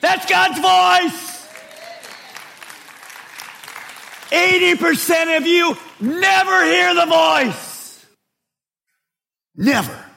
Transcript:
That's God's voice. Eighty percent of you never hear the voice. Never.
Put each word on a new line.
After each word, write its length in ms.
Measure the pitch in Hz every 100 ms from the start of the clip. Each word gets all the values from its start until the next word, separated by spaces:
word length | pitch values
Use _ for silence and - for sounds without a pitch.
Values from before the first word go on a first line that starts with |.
That's 260 | 339 370 370
God's 340 | 370 370 262
voice. 760 | 370 370 359 359 349 - - - - - - - - - - - - - - - - - - - - - - - - - - - - - - - -
Eighty 440 | 330 359 370 359 349
percent 540 | 330 311 - 330 330
of 160 | 320 311
you 300 | 349 339 277 - -
never 640 | 214 320 381 381 381 370
hear 300 | 320 349 359
the 120 | 349 339
voice. 1000 | 330 320 311 262 156 - - - - _ _ _ _ _ _ _ _ _ _ _ _ _ _ _ -
Never. 480 | 226 269 131 - -